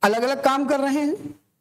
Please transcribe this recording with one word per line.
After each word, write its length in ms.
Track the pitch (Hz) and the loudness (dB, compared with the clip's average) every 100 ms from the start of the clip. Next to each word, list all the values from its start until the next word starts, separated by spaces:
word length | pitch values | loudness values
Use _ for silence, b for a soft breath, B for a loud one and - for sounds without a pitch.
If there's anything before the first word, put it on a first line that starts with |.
अलग-अलग 420 | 202 226 247 277 | 0 2 0 0
काम 220 | 269 277 277 | 0 0 0
कर 140 | 285 | 0
रहे 140 | 269 | 0
हैं, 380 | 285 294 - - - _ _ | 0 -2 -4 -8 -16 _ _